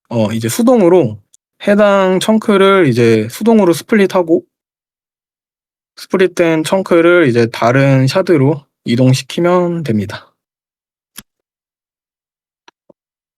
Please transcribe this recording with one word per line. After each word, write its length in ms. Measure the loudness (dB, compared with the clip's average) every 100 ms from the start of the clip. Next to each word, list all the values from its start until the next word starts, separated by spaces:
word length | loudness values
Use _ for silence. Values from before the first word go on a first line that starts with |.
| -10
어, 200 | -4 -4
이제 160 | -4 -6
수동으로 720 | -2 2 2 4 2 0 -6 _ _ _ _ -2
해당 540 | 2 2 2 0 -2
청크를 640 | 0 -2 0 2 2 2 2
이제 380 | 2 2 2 -2
수동으로 420 | -4 0 2 2
스플릿하고 720 | -2 -2 0 0 0 -2 -2 -4 _ _ _ _ _ _ _ _ _ _ _ _ _ _ -20
스플릿된 680 | -6 -2 -2 0 -2 0
청크를 640 | -2 -4 0 2 4 2 2
이제 200 | 0 -2
다른 560 | -2 -2 0 2 2 0
샤드로 580 | -2 0 0 0 -2 -8 _
이동시키면 1000 | -6 0 2 0 -4 -4 -2 0 -2 -6
됩니다. 520 | -4 -4 -4 -10 -18 _ _ _ _ _ _ _ _ -20 -20 _ _ _ _ _ _ _ _ _ _ _ _ _ _ _ _ _ _ _ _